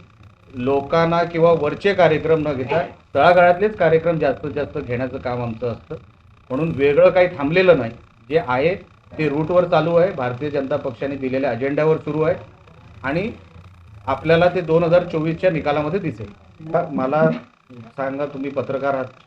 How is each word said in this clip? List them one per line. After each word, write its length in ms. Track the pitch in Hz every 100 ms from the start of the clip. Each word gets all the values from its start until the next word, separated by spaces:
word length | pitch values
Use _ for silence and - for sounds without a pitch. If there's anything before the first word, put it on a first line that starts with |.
| - _ - _ -
लोकांना 680 | 131 127 139 139 165 165 170
किंवा 300 | 170 170 170
वरचे 420 | 165 147 143 202
कार्यक्रम 540 | 190 165 151 147 160 151
न 40 |
घेता 340 | 131 123 160 - - _
तळागाळातलेच 600 | 139 160 180 175 175 214 214
कार्यक्रम 420 | 165 160 165 160
जास्तीत 320 | 147 123 147
जास्त 280 | 139 135 151
घेण्याचं 400 | 123 120 131 131
काम 240 | 123 123
आमचं 300 | 120 110 123
असतं. 220 | 110 - 160 - _ _ _ -
म्हणून 220 | 131 165 127
वेगळं 340 | 139 143 180
काही 180 | 180 -
थांबलेलं 500 | - 143 180 185 151
नाही. 140 | 113 - - _ -
जे 120 | 156 123
आहे 280 | 127 160 196 - _ _ -
ते 100 | 151
रूटवर 360 | 143 156 180
चालू 300 | 170 165 160
आहे. 180 | 170 190
भारतीय 380 | 170 123 120 151
जनता 260 | 143 135 147
पक्षाने 400 | 143 113 139 139
दिलेल्या 340 | 131 131 139
अजेंड्यावर 460 | 113 135 147 156 156
सुरू 260 | 151 151
आहे 120 | 156 196 - - - - - -
आणि 300 | 131 165 214 - - - - - - - -
आपल्याला 420 | 143 156 165 175
ते 120 | 185
दोन 240 | 160 165
हजार 200 | 170 175
चोवीसच्या 460 | 170 160 160 160 185
निकालामध्ये 500 | 156 135 151 151 196
दिसेल. 280 | 165 113 104 - - -
आता 280 | 160 170 -
मला 380 | 135 131 151 160 165 - _ _
सांगा, 540 | 123 117 - 135 139 143
तुम्ही 240 | 135 139
पत्रकार 440 | 135 120 131 139
आहात, 120 | 135 127 -